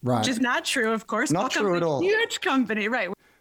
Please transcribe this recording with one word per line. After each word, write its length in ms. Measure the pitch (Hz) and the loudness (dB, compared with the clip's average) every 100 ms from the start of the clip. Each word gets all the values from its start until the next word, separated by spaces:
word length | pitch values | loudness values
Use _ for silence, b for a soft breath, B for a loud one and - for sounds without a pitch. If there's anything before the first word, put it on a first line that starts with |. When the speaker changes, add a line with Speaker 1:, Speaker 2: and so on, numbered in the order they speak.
Speaker 1:
Right. 180 | 123 123 | -2 0
Speaker 2:
Which 100 | 110 | 2
is 100 | 233 | 0
not 240 | 240 285 | 0 -2
true, 300 | - 269 220 | -2 -2 0
of 140 | 220 - | -2 -2
course. 220 | 214 285 | -2 0
Speaker 1:
Not 220 | 175 247 | 0 0
Speaker 2:
Qualcomm's 40 | 320 | 0
Speaker 1:
true 200 | 208 175 | 0 2
at 80 | |
Speaker 2:
a 20 | 170 | 2
Speaker 1:
all. 160 | 139 | 0
Speaker 2:
huge 380 | 359 440 453 - | 2 2 0 -2
company, 480 | 370 269 233 214 202 | 0 0 2 0 0
right? 220 | 247 180 196 b b | -2 -4 -8 b b